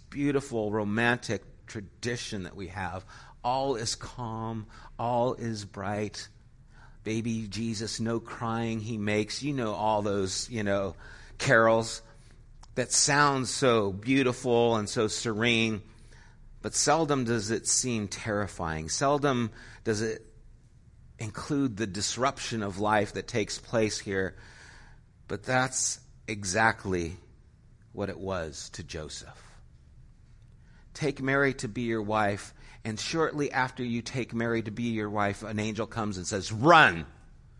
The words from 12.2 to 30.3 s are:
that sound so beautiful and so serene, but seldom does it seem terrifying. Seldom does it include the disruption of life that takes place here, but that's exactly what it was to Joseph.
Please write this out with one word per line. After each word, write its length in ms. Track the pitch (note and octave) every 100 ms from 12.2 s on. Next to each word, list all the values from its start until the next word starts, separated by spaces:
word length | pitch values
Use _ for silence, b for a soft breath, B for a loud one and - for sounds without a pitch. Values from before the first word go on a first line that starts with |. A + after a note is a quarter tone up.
| b b - - -
that 180 | - A#2+
sound 560 | - - C#3+ D3 C3+ A2+
so 420 | - C3 A2+ G2+
beautiful 840 | G2 A2+ C3+ B2 A#2+ B2+ A#2 A#2 A2+
and 100 | G#2
so 220 | B2 A2
serene, 720 | - A#2+ G#2 A#2+ A2+ A2+ G#2+ - b b b b b - -
but 140 | G#2+
seldom 500 | - D3+ D#3 D#3 C#3
does 260 | A#2 A#2 G#2
it 160 | G#2+ -
seem 400 | - B2+ A2+ G2+
terrifying. 840 | - A2+ G#2 G2+ - E2 D#2 D#2+
Seldom 600 | - C#3 C#3+ C#3+ B2 A2+ B B B
does 200 | A#2 G#2+
it 240 | A2+ - - - - - - - - - - -
include 600 | A2 - - C#3+ C3+ G2+
the 80 | G#2+
disruption 760 | F#2 - A#2 C3+ - - A#2
of 160 | G2+ F#2+
life 360 | G#2 G#2+ G2+
that 120 | F#2 -
takes 300 | A#2 G#2 -
place 420 | - A#2 G#2+ -
here, 380 | G#2+ F#2+ F#2+ - B B B B B B B - -
but 160 | G2+
that's 580 | B2+ B2+ C3 - - - - - -
exactly 880 | G#2+ G2 G#2 A2+ G#2+ G2 F2+ E2 F#2+ - - - - - - -
what 180 | - G2
it 80 | E2
was 500 | F#2+ F#2 D#2+ C#2+ -
to 80 | -
Joseph. 600 | D#2+ E2 D2+ - - - - - - - - - - - -